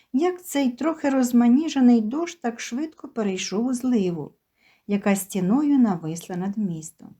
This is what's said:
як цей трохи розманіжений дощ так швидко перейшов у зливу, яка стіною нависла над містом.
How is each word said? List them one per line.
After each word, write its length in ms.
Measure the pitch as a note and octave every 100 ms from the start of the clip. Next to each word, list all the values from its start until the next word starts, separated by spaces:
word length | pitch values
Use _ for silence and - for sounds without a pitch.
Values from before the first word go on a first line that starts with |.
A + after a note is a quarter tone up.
| _
як 320 | B3+ F4 F4+
цей 260 | - C#4 C4
трохи 400 | B3 D4+ D#4+ C#4+
розманіжений 920 | C4+ B3 A#3+ A#3+ B3+ D#4+ C#4+ B3 A#3
дощ 340 | G#3+ C#4+ E4+
так 260 | - A#3+ A#3
швидко 480 | - A#3+ D#4 - C#4
перейшов 580 | - G3+ F#3 - F#3 B3
у 80 |
зливу, 600 | B3 B3+ A#3+ F#3 E3 - - _ _ _ _ -
яка 300 | G3+ G3+ G3
стіною 600 | - G3 F3+ B3+ D4 C#4
нависла 580 | A3+ E3+ D#3+ E3+ - F3+
над 220 | F#3+ G3+
містом. 560 | G3 D#3+ D#3 - - -